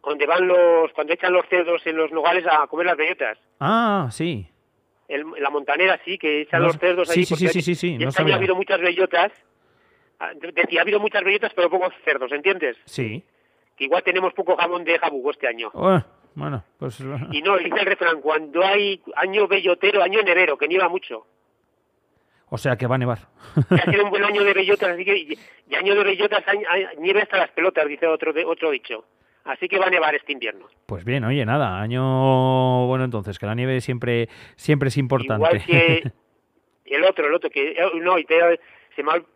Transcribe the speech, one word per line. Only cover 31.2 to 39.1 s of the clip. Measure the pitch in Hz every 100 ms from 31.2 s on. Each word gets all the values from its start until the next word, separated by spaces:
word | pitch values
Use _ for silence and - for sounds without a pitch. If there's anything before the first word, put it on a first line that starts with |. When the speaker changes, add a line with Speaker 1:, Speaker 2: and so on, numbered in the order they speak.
Speaker 2:
oye, | 113 139 110
nada, | 139 123 92
año | 107 123 131 131 135 131 131 131 127 127 127
bueno | 131 127
entonces, | 113 101 95
que | 104
la | 113
nieve | 127 131
siempre, | 120 123 123 120 113 - - _
siempre | - 147 135
es | 143
importante. | 127 135 - 110 160
Speaker 1:
Igual | 180 123
que | 170 165 165 135 - _ _ _ _ _ _ -
Speaker 2:
<laughs> |
Speaker 1:
el | 143 180
otro, | 190 147
el | 170
otro, | 160
que, | 143 143
eh, | 165 185 170
no, | 170 185
y | 151
te, | 165 170 170 - - _ -
se |
me | 143